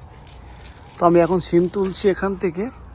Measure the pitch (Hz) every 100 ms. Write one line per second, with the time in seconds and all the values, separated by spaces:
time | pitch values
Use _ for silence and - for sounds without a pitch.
0 | - - - - - - - - - -
1 | 175 170 165 180 - 175 180 202 190 170
2 | 202 175 196 185 190 165 240 - -